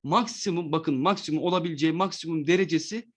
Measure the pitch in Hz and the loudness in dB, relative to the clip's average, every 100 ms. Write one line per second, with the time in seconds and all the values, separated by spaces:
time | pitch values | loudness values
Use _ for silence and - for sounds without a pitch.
0 | - 196 233 - 208 165 165 156 160 135 | 0 0 0 -2 -4 -2 0 -2 0 0
1 | 160 196 - 156 170 180 175 156 160 156 | 2 0 0 -2 2 0 0 0 0 2
2 | 190 - 160 160 143 180 180 156 156 220 | -2 -4 -4 -2 2 4 4 0 -2 -8
3 | 226 | -10